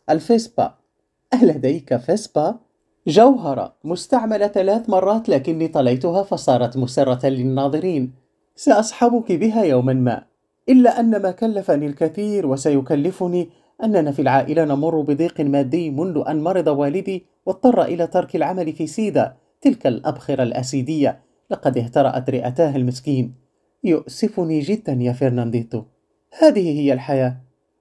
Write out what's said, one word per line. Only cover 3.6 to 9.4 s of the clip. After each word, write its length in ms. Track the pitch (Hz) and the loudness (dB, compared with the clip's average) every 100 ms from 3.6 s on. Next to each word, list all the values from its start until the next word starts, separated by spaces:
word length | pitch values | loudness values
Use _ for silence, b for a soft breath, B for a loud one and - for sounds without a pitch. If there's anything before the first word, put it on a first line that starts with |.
| 95 - | -6 -10
مستعملة 640 | 147 180 - 254 220 208 202 | -8 -8 -2 -2 0 0 0
ثلاث 440 | 202 190 220 226 | 0 0 0 0
مرات، 380 | 190 190 226 226 | 0 2 0 0
لكني 400 | 147 - 160 160 | 0 0 -4 -2
طليتها 540 | 156 127 127 175 180 | 0 0 0 0 -2
فصارت 540 | 196 185 - 123 120 131 | -2 -2 0 2 0 -2
مسرة 500 | 127 - 135 127 135 | -4 0 0 0 -2
للناظرين. 840 | 131 127 131 139 151 185 156 127 - _ _ _ - | -2 -2 -2 -2 -2 -2 -4 -6 -10 _ _ _ -4
سأصحبك 760 | - 214 220 - 240 240 220 | 2 2 2 0 0 2 0
بها 300 | 170 | 0